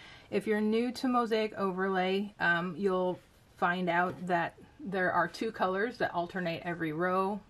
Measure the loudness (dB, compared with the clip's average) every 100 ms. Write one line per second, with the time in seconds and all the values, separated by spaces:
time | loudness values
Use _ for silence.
0 | -20 -20 -6 -2 0 2 2 2 0 0
1 | 0 2 2 2 0 -2 -2 0 0 2
2 | 2 0 -2 0 2 2 0 -2 0 2
3 | 0 -2 -8 -20 -20 -2 -2 0 0 2
4 | 0 -2 0 0 0 -6 -18 -14 -6 0
5 | 2 2 0 -2 -4 0 0 0 -2 -2
6 | -2 -2 -4 -4 -4 -4 -6 -4 -4 -2
7 | 0 2 0 -2 -8